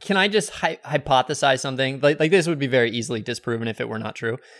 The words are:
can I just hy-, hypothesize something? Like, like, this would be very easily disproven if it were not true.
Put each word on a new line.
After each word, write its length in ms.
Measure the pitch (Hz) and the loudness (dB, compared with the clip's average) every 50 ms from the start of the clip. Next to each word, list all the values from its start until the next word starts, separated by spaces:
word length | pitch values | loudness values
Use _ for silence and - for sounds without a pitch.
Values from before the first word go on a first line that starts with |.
can 160 | - - 196 | -4 -2 0
I 120 | 190 196 208 | 2 2 2
just 220 | 202 214 208 - | 2 0 -2 -2
hy-, 280 | - - - 165 165 - - | -6 -4 -4 -4 -4 -4 -8
hypothesize 760 | 135 147 143 - - 135 127 127 - 147 - - 139 135 127 | -4 -4 -2 0 4 4 4 4 2 0 0 2 2 2 2
something? 400 | - 139 131 127 135 131 135 135 | 0 -4 -2 -2 -2 -2 0 2
Like, 200 | 139 147 156 156 | 2 2 4 4
like, 100 | 165 156 | 2 4
this 160 | 185 190 156 | 4 4 4
would 120 | 170 165 139 | 2 0 -2
be 80 | 139 131 | 0 2
very 220 | 131 127 117 117 | 4 4 4 4
easily 300 | 107 120 110 131 123 110 | 2 -2 -4 -4 -4 -6
disproven 460 | 104 - 117 - - 123 117 113 117 113 | -4 -6 -8 -6 -4 -4 -4 -2 -4 -4
if 120 | 107 - | -4 -6
it 80 | 120 113 | -6 -6
were 100 | 113 110 | -6 -8
not 160 | 113 107 - | -8 -8 -8
true. 240 | - - 113 117 131 - - - - | -6 -4 -4 -4 -6 -8 -16 -20 -20